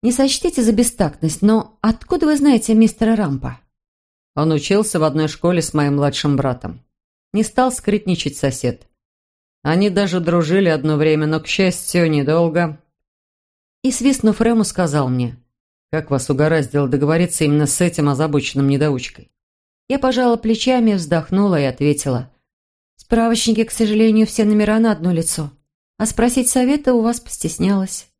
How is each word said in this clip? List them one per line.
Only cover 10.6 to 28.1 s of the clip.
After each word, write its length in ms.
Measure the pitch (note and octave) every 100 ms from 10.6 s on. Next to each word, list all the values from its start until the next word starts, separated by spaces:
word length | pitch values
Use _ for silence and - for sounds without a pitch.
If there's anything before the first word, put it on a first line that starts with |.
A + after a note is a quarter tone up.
| F#3+
одно 280 | D#3 D3+ D3+
время, 300 | D#3 D#3 D3+
но, 140 | D#3
к 60 | D#3
счастью, 640 | - F#3+ F3 - F3 E3
недолго». 680 | D3+ C#3 D#3+ E3+ E3 E3+ D3+ _ _ _ _ _ _ _ _ _ _
И, 80 | C4
свистнув 500 | B3+ A#3+ C4+ A3 G#3
Рэму, 240 | A3+ A#3
сказал 440 | G#3 - E3+ D3 C3
мне: 280 | B2+ A#2+ A#2+ _ _ _ _ _
«Как 200 | D#3 D#3
вас 180 | C#3 B2+
угораздило 600 | C3+ D3+ D#3+ C3+ C#3+ C#3
договориться 560 | C#3 C#3+ D#3+ F3 -
именно 220 | D3+ D3 C#3+
с 140 | -
этим 300 | F3+ E3 D3
озабоченным 580 | C#3 D#3 D3 C3+ C#3 C#3
недоучкой?» 640 | C#3 D3+ C3 B2 - - _ _ _ _ _ _
Я 120 | C#4
пожала 360 | C4 B3 B3 A#3
плечами, 580 | A3 A3 - B3+ A3+
вздохнула 680 | G3+ D#3+ E3+ D#3 F#3 G3+ E3+
и 40 |
ответила: 680 | C#3 B2+ C#3+ C#3+ C#3+ B2 - _ _ _ _ _ _ _
«В 60 |
справочнике, 640 | - A#3 A#3 A3+ A#3 A3
к 60 | A3+
сожалению, 560 | - A3 G#3+ A3+ A3 A3
все 180 | -
номера 360 | G#3 G#3 G#3 G#3+
на 120 | A3+
одно 200 | G3+ E3+
лицо, 400 | E3+ E3 - D3 - _ _ _ _
а 100 | A3
спросить 440 | - A#3+ B3 B3
совета 420 | C4 B3+ D4 C#4+
у 100 | B3
вас 180 | A3+ A#3+
постеснялась». 880 | - - - E3 F#3 G3 F#3+ - -